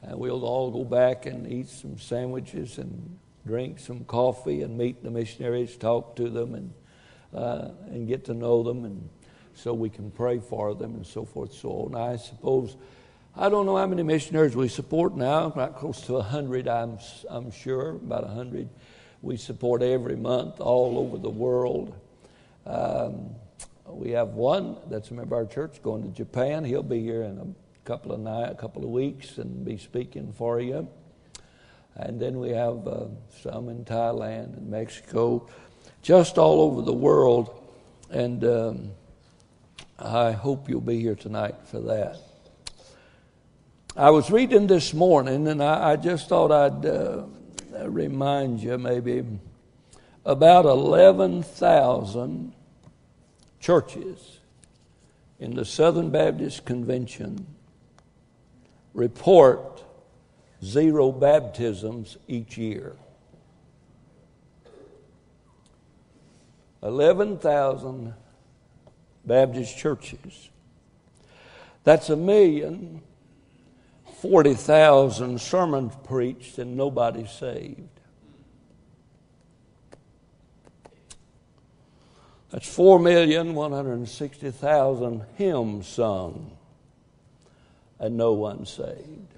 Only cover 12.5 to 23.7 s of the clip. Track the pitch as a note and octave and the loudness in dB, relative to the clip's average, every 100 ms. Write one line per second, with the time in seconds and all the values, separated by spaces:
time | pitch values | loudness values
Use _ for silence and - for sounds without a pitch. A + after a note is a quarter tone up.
12.5 | C3 A#2+ - - - - _ _ - G3+ | -2 -2 -12 -20 -20 -20 _ _ -2 0
13.5 | G#3 G3 F#3+ F#3+ F3+ D#3+ D#3 C#3+ D#3 D#3 | 0 0 0 -2 -2 0 -2 0 2 2
14.5 | A#2 C3 - - D#3 E3+ - B2 D3+ E3 | 2 -2 -4 -6 0 0 0 0 0 -2
15.5 | D3+ B2+ - D3+ C#3 - B2+ G2+ D3 C#3 | -4 -6 -6 -10 -12 -6 -6 -4 -6 -4
16.5 | B2+ B2+ A#2 A#2 A2 - - - A#2+ B2 | -6 -4 -4 -4 -10 -18 -18 -14 -12 -14
17.5 | G#2+ - C3 C#3+ D#3+ - - - G#2+ B2 | -14 -8 -6 -6 -10 -10 -8 -8 -10 -10
18.5 | - A#2 - - - - _ - A#2+ - | -10 -12 -16 -20 -20 -20 _ -10 -10 -10
19.5 | A2+ B2 A#2+ B2 B2+ A#2 - A#2 B2 C#3+ | -6 -2 0 0 -2 -4 -8 -4 -4 -4
20.5 | - - B2 B2 A#2+ B2+ - A2+ G#2+ B2+ | -8 0 2 2 -2 -4 -6 -8 -4 -2
21.5 | B2 B2 - - - _ _ _ _ _ | 0 -2 -4 -8 -14 _ _ _ _ _
22.5 | _ - G1+ - C2+ - - - A2+ - | _ -10 -6 -4 -4 -4 -8 -14 -16 -20
23.5 | _ - | _ -20